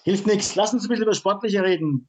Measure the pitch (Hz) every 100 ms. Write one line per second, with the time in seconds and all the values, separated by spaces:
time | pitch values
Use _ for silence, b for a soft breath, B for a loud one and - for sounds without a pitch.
0 | - 196 208 202 - 277 - 247 202 240
1 | 214 185 190 202 226 196 185 175 156 135